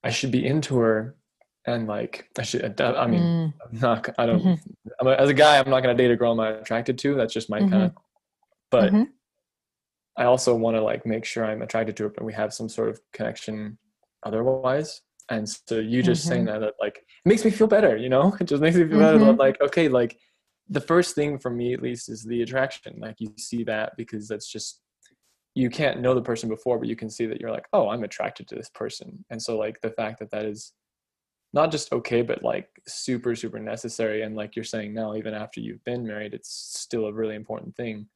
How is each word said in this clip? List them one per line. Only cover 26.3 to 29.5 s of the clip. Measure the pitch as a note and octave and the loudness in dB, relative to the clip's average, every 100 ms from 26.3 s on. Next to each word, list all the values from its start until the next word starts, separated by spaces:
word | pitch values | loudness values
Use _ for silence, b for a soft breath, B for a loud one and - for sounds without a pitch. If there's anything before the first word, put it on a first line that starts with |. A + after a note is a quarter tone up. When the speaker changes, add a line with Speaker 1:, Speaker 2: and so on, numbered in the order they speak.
| A2+ A#2 | -4 -4
Speaker 1:
before, | A2 - A#2 | -4 -2 -2
but | A#2 | -2
you | A2+ | -8
can | A2 | -10
see | - A2+ | -6 -6
that | A2 | -6
you're | A2+ | -6
like, | A#2 - | -8 0
"Oh, | G3+ A2 | 2 2
I'm | A#2+ | -2
attracted | G#2+ - G#2 - - | -6 -6 -8 -8 -14
to | A2+ | -14
this | - | -14
person." | - A2 - B2 - - | -10 -10 -10 -18 -20 -16
And | A2+ | -12
so, | A2+ | -6